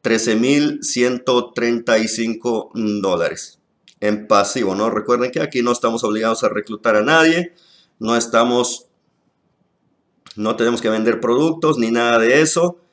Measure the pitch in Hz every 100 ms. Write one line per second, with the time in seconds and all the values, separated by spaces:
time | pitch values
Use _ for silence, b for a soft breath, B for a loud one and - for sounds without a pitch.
0 | 117 113 117 110 127 147 147 - - 123
1 | 123 123 - 123 120 - 120 117 117 110
2 | 113 - 113 110 123 110 - - 107 104
3 | 98 87 80 76 - _ _ _ _ _
4 | 104 104 - 101 98 131 101 95 113 107
5 | 104 120 123 160 156 127 120 120 117 110
6 | 110 107 110 110 107 101 104 107 - 107
7 | 113 160 160 165 175 b b b b _
8 | 110 120 113 117 120 123 120 - _ _
9 | _ _ _ _ _ _ _ _ _ _
10 | _ _ - 107 107 110 120 117 110 110
11 | 110 113 117 120 160 160 156 131 113 117
12 | 120 117 113 139 156 175 175 175 _